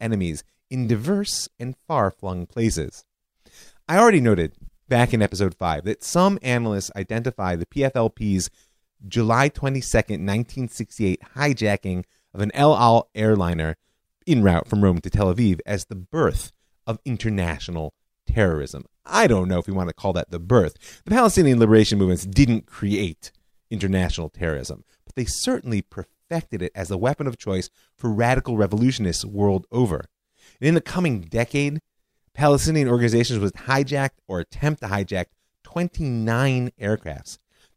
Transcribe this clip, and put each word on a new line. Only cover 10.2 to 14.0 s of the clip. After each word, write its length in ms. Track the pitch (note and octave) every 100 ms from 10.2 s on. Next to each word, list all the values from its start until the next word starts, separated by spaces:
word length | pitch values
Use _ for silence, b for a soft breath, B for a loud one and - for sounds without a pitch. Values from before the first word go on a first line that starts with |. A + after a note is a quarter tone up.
| G2
nineteen 420 | G#2 A#2+ C3 B2
sixty-eight 540 | - A2 - G2+ F2+ - C3
hijacking 680 | D3 B2+ G#2+ G2+ G2 F2+ F2 _ _
of 80 | F#2+
an 100 | G#2
El 220 | - D3 A2
Al 340 | A#2+ A#2 - A2
airliner 600 | G#2+ G#2+ F2 E2 D#2+ D#2+ _ _